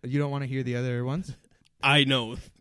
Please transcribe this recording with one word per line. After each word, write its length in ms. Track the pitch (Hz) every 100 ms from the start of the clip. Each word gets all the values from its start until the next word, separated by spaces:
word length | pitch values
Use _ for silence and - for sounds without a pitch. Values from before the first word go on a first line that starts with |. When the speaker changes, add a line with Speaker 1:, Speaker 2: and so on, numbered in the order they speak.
Speaker 1:
You 160 | 123 139
don't 120 | 147
wanna 160 | 139 135
hear 160 | 131
the 140 | 123 120
other 280 | 127 120
ones? 320 | 123 151 185 - _ _ _ _
Speaker 2:
I 220 | 135 147
know. 320 | 139 135 113 123 - _